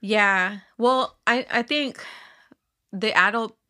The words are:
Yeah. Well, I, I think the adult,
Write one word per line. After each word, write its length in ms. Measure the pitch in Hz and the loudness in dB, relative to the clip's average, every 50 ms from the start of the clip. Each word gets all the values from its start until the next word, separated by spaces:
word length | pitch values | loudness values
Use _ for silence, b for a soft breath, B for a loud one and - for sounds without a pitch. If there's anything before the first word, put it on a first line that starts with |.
Yeah. 580 | - 196 214 214 208 202 196 185 185 190 208 196 - _ _ - | -6 -2 0 2 2 2 2 0 0 -2 -4 -8 -16 _ _ -2
Well, 400 | 226 240 254 254 262 - - _ - - | 0 2 2 2 0 -4 -6 _ -2 -2
I, 180 | 233 247 - - | 0 0 -2 -2
I 100 | - 240 | -2 -2
think 400 | 233 - 294 294 285 262 - - - B B B B B B B B B B _ _ _ _ _ _ _ - | -2 0 -2 -2 -2 -4 -6 -10 -16 B B B B B B B B B B _ _ _ _ _ _ _ -10
the 200 | 190 196 220 - 165 | -4 -2 2 4 4
adult, 400 | 180 202 208 233 226 214 - _ _ _ | 4 4 2 0 -4 -6 -8 _ _ _